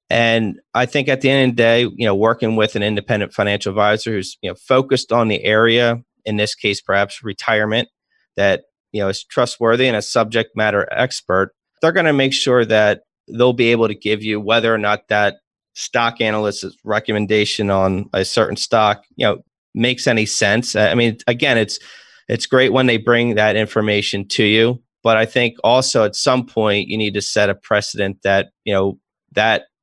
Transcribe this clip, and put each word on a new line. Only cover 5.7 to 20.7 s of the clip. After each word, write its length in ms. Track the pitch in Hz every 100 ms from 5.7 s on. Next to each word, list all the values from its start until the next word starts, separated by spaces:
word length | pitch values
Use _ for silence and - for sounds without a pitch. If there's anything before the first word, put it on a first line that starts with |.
| 117 120 117 - _ 107
in 120 | 104
this 180 | 104 -
case, 240 | 104 98
perhaps 440 | - 98 101 -
retirement, 680 | 107 - - 107 107 113 120 _ _ _ _ -
that, 280 | 98 90 - _ _
you 100 | 107
know, 80 | 95
is 140 | -
trustworthy 640 | - - 120 - 117 120 131
and 100 | 110
a 40 |
subject 540 | - 120 107 113 110 117
matter 320 | 107 104 -
expert, 600 | - 131 - - 92 95 _ _ -
they're 100 | 160
gonna 220 | 170 160
make 200 | 143 135
sure 300 | - 135 123
that 380 | 110 110 104 98 _ _ -
they'll 260 | 113 123
be 180 | 120 117
able 160 | 117 110
to 80 | 104
give 280 | 104 107
you 160 | 110 107
whether 340 | 104 117 113
or 40 | 110
not 300 | 104 104 -
that 300 | 104 101 98 _ _ _
stock 480 | - - 120 117 117
analyst's 560 | 110 107 104 98 95 -
recommendation 880 | 107 107 - 104 101 107 104 - 101
on 360 | 98 95 95 98
a 100 | 95
certain 320 | 95 - - 101
stock, 480 | - 113 104 104 _ -
you 100 | 120
know, 160 | - _ _ _
makes 320 | - 120 123 139
any 220 | 113 107
sense. 480 | - 101 110 123